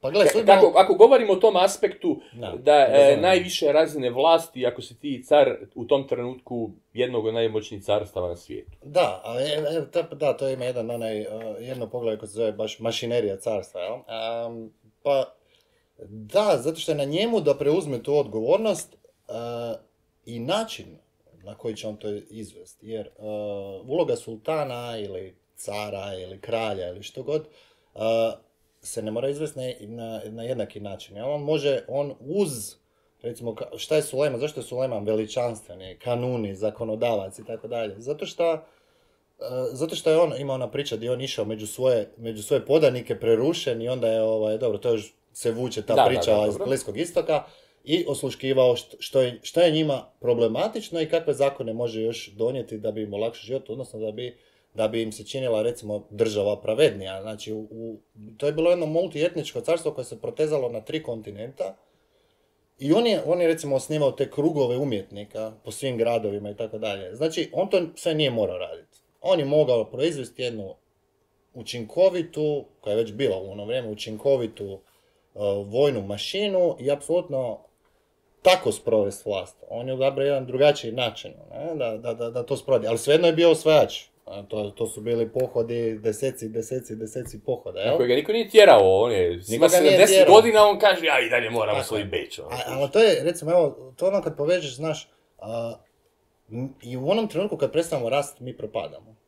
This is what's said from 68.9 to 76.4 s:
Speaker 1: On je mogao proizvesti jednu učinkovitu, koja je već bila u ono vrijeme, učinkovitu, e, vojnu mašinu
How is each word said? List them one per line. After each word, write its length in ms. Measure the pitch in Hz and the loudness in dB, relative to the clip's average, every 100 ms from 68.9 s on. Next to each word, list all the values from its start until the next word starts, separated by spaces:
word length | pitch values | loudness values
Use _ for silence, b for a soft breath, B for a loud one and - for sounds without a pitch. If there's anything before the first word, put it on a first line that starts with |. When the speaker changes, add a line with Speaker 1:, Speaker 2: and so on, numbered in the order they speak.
| _ _ _ | _ _ _
Speaker 1:
On 180 | - 180 | 0 0
je 60 | |
mogao 400 | 139 151 147 120 | 2 2 4 2
proizvesti 580 | 107 120 156 147 123 - | 0 -2 -2 -2 -10 -8
jednu 320 | 127 113 95 - _ _ _ _ _ _ _ | -8 -6 -12 -16 _ _ _ _ _ _ _
učinkovitu, 1080 | - 113 123 110 - 190 180 165 151 151 143 - _ | -16 -10 -10 -6 4 4 4 -6 -4 -2 -2 -8 _
koja 120 | - | -2
je 40 | 104 | -2
već 100 | 113 | -2
bila 260 | 104 131 95 | -2 -2 -2
u 120 | 95 | -6
ono 120 | 101 | -12
vrijeme, 240 | 104 127 117 | -6 -6 -6
učinkovitu, 760 | 104 117 107 143 135 113 - 101 | -10 -10 -4 0 2 0 -8 -12
e, 60 | 95 _ _ _ _ _ - 104 101 101 | -12 _ _ _ _ _ -4 -2 -2 -2
vojnu 340 | 113 143 123 98 | 2 2 2 -6
mašinu 720 | 101 - 190 | -8 -6 -4